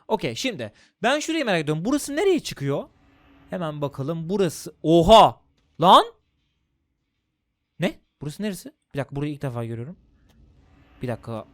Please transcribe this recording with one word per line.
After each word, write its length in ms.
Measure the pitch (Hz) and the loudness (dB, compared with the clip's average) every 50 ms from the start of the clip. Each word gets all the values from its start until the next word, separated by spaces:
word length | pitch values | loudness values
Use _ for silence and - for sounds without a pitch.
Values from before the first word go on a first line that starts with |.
| _ | _
Okey, 280 | - 220 - - 135 113 | -6 -6 -4 -4 -6 -6
şimdi 380 | 120 - 262 214 123 117 104 - _ _ _ _ - 202 | -6 -6 -6 -6 -8 -10 -12 -14 _ _ _ _ -4 -2
ben 160 | 233 277 302 | -2 -2 -2
şurayı 260 | 302 - 320 330 269 | -2 -4 -4 -4 -2
merak 180 | 226 185 165 151 | -2 -2 -2 -2
ediyorum. 220 | 143 156 160 170 | -2 -4 -4 -2
Burası 300 | 233 285 285 - - 277 | -2 -2 -2 -4 -4 -4
nereye 240 | 302 415 392 359 277 | -2 0 2 2 0
çıkıyor? 440 | - - - - 139 139 139 170 262 - _ _ _ _ _ _ _ _ _ _ _ - | -2 -6 -10 -6 -4 -4 -4 -4 -6 -10 _ _ _ _ _ _ _ _ _ _ _ -12
Hemen 320 | 180 185 175 156 151 147 | -8 -8 -8 -8 -6 -6
bakalım. 480 | 143 139 - - 135 143 170 165 160 160 | -6 -6 -6 -6 -8 -6 -6 -6 -6 -4
Burası. 460 | 196 214 196 160 - - - 170 - _ - | 0 0 0 0 -2 -6 -14 -16 -14 _ 2
Oha! 580 | 156 165 170 160 185 220 220 180 127 113 _ _ _ _ _ _ _ _ - | 4 6 6 8 8 10 10 8 8 4 _ _ _ _ _ _ _ _ 2
Lan! 240 | 151 185 220 285 427 466 - _ _ _ _ _ _ _ _ _ _ _ _ _ _ _ _ _ _ _ _ _ _ _ _ _ _ _ _ _ _ _ _ - | 4 6 8 6 6 4 -4 _ _ _ _ _ _ _ _ _ _ _ _ _ _ _ _ _ _ _ _ _ _ _ _ _ _ _ _ _ _ _ _ -6
Ne? 200 | 160 202 330 - _ _ _ - | -6 -6 -6 -8 _ _ _ -14
Burası 220 | 131 147 147 - 202 | -14 -12 -10 -8 -8
neresi? 300 | 214 185 175 - 277 - _ _ _ - | -8 -8 -10 -14 -20 -20 _ _ _ -10
Bir 60 | 139 | -10
dakika, 160 | 131 - 143 | -10 -8 -8
burayı 180 | 143 147 151 147 | -8 -6 -6 -8
ilk 80 | 143 | -8
defa 240 | - 135 117 120 117 | -8 -8 -8 -8 -8
görüyorum. 320 | 113 117 113 120 151 190 - _ _ _ _ _ _ _ _ - _ _ _ _ _ _ _ _ _ _ - | -8 -10 -10 -12 -14 -16 -20 _ _ _ _ _ _ _ _ -20 _ _ _ _ _ _ _ _ _ _ -12
Bir 60 | - | -8
dakika. 380 | 120 113 - - 117 117 107 - _ | -8 -8 -8 -10 -12 -12 -12 -12 _